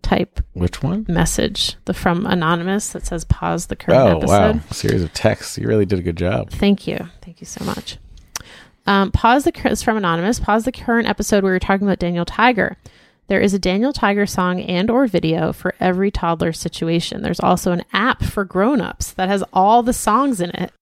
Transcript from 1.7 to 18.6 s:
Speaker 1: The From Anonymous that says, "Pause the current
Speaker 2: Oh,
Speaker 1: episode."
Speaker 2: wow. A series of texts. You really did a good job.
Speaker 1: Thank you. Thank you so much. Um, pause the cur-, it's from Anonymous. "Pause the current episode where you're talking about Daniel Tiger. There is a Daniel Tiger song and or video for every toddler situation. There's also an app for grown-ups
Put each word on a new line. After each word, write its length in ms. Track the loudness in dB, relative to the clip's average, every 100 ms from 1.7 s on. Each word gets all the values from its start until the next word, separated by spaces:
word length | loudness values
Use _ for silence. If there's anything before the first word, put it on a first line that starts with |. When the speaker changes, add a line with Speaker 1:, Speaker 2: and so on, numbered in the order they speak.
| -6
Speaker 1:
The 100 | -8
From 300 | -2 0 0 0
Anonymous 640 | 0 0 0 0 -4 -4
that 120 | -8
says, 200 | -6 -6 -2
"Pause 400 | -2 0 -4 -6
the 100 | -8
current 240 | 2 4
Speaker 2:
Oh, 160 | 6 4
Speaker 1:
episode." 100 | 4 4 4 2
Speaker 2:
wow. 40 | -4
A 40 |
series 280 | -6 0 0
of 100 | -2
texts. 460 | 0 0 0 -6 -6
You 80 | 0
really 160 | 2 2
did 120 | 0
a 40 |
good 140 | -2 -2
job. 340 | -2 -2 -6
Speaker 1:
Thank 360 | 0 2 2 -2
you. 120 | -8 -10 -16
Thank 200 | -20 -20
you 60 | -18
so 180 | -10
much. 340 | -8 -8 -10 -18 -20 -20 -16 -16 -16 -20 -20 _ 0
Um, 240 | 2 2
pause 320 | 2 4 4
the 80 | 2
cur-, 160 | -2 -2
it's 120 | 0
from 140 | 0 0
Anonymous. 420 | 0 0 0 -2
"Pause 240 | 0 0
the 80 | 0
current 340 | -6 -2 0 0
episode 340 | -2 0 2
where 100 | 2
you're 80 | 0
talking 260 | 0 0 2
about 120 | 0
Daniel 260 | -2 -2
Tiger. 540 | -4 2 4 4 -2 -4 -20 _ _ _ -2
There 120 | 2
is 140 | 2
a 40 | 2
Daniel 340 | 0 0 0
Tiger 340 | 2 0 2 0
song 340 | 0 -2 -2
and 300 | -2 0 2
or 160 | 2 2
video 460 | 2 0 0 -2
for 220 | -2 -6 0
every 320 | 0 2 0
toddler 420 | 0 -2 0 -2
situation. 720 | -2 -8 -6 -2 0 -2 -6
There's 160 | -4 0
also 300 | 2 2 0
an 140 | -2 -4
app 300 | -2 -2 -2
for 200 | -4 -4
grown-ups 680 | -4 0